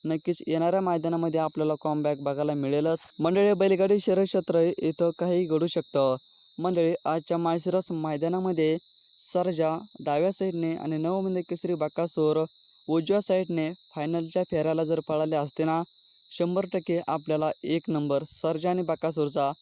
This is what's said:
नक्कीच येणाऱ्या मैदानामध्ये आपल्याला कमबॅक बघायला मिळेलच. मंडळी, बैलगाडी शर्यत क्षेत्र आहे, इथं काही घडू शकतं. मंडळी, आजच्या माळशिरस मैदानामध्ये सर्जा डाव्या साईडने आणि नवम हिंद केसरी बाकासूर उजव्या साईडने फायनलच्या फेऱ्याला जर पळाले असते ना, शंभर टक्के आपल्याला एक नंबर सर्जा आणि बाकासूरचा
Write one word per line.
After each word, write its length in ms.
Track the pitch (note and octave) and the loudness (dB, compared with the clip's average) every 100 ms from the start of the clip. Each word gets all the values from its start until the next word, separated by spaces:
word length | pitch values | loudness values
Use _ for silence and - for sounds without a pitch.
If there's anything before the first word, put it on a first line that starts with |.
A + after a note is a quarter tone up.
नक्कीच 380 | D#3+ D#3+ - F3 - | -2 -2 -2 -4 0
येणाऱ्या 340 | D#3+ E3+ F#3+ | 2 2 2
मैदानामध्ये 580 | F#3+ E3+ D#3+ E3 E3 D#3+ | 2 0 0 0 0 0
आपल्याला 360 | D#3 D3+ D#3 D3+ | 0 0 0 0
कमबॅक 400 | D#3 D3+ D3 C#3+ | 0 0 0 0
बघायला 300 | C#3+ C#3 D3 | -2 -2 0
मिळेलच. 580 | D3 C3+ C#3+ D#3 E3 - - | 0 0 2 2 0 -4 -2
मंडळी, 340 | D#3+ F#3 G3+ | 2 4 4
बैलगाडी 460 | G3 G3 F#3+ F#3+ G3+ | 4 4 4 4 4
शर्यत 260 | G3+ F#3+ G3 | 4 4 4
क्षेत्र 320 | F#3+ F3 E3+ | 0 2 4
आहे, 160 | E3+ - | 4 2
इथं 300 | D#3 D#3+ E3+ E3 | -2 2 0 2
काही 260 | E3+ F3 F3 | 0 2 2
घडू 220 | D#3 E3+ | 2 2
शकतं. 480 | E3+ - C#3+ C3+ C3 - - - - | -2 0 2 2 2 -4 -16 -14 -4
मंडळी, 360 | E3+ F3 E3 F3 - | -2 2 2 2 0
आजच्या 320 | D#3+ - E3+ | -2 -2 0
माळशिरस 540 | E3+ E3+ F3+ F3+ F#3 | 2 0 0 0 0
मैदानामध्ये 840 | E3 D#3 D3 E3 F3+ F#3 E3 D#3 D#3+ - - - - | -4 -2 -2 0 0 0 2 2 2 -2 -16 -16 -14
सर्जा 580 | - F3+ F3+ D#3+ D#3+ D#3+ G#3+ - | -4 0 0 2 0 0 -6 -8
डाव्या 320 | D3+ D3 F3+ | -2 2 2
साईडने 440 | G3 F#3+ E3+ E3 E3 | 0 -2 -2 -2 -2
आणि 220 | D3+ D#3 | -4 -2
नवम 300 | D#3+ F#3+ F#3+ | 0 0 0
हिंद 120 | F#3 E3+ | -2 -4
केसरी 240 | E3+ F3 | -6 -2
बाकासूर 680 | E3+ D3+ - E3+ - D#3 D#3 D#3+ - - - - | -2 -2 -2 -2 2 2 2 0 -6 -16 -16 0
उजव्या 320 | E3 D#3+ G3+ | 0 4 0
साईडने 500 | G3+ F#3+ F3+ E3+ D#3 F3+ - | 4 0 2 0 -2 -4 -10
फायनलच्या 480 | - D3+ E3+ E3 F3+ F3+ | -6 -2 -2 -2 -2 0
फेऱ्याला 320 | E3 D#3 D#3+ | 0 2 0
जर 160 | D#3+ D#3+ | 2 0
पळाले 360 | - D#3 D#3 D#3 | 0 0 2 0
असते 280 | C#3+ - | -2 0
ना, 180 | D#3 D#3+ E3+ - - - - | 0 0 -2 -10 -16 -16 -12
शंभर 340 | - F3 F3+ F#3 | -2 0 0 -2
टक्के 260 | F#3 E3+ F3 - | -4 0 -2 0
आपल्याला 440 | D#3 D3+ D3+ D#3 C#3+ | -4 0 0 0 -2
एक 260 | - E3 - | -2 -2 0
नंबर 340 | D#3 D3 C#3 | -2 2 0
सर्जा 460 | D#3 - D#3+ D#3+ F3 | -2 -4 -2 0 0
आणि 120 | F3+ | 0
बाकासूरचा 680 | E3+ D#3+ D#3+ D#3+ D3 C#3 C#3 D3+ | 0 -2 -2 0 -2 0 0 -2